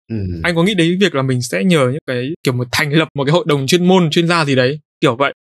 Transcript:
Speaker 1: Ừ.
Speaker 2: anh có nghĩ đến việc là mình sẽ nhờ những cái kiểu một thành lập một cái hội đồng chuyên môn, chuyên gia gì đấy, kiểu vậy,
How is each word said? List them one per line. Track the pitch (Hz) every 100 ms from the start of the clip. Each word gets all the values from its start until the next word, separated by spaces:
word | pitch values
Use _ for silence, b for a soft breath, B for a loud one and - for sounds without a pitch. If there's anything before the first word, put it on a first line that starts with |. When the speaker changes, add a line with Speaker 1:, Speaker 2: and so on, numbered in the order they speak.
| _
Speaker 1:
Ừ. | 113 95 85
Speaker 2:
anh | 170 165
có |
nghĩ | 180
đến | 196 165 180
việc | 190 147
là |
mình | 135 127
sẽ | 123 180
nhờ | 196 165 127
những | 139 -
cái | 123 131 170
kiểu | -
một | 123 123
thành | - 156
lập | 151 156 143
một | 135
cái |
hội | 170 -
đồng | 147 135
chuyên | 175 175
môn, | 185 165
chuyên | 175 170
gia | 170 147
gì | 127
đấy, | 127 151 _ _
kiểu | 151 117
vậy, | 139 -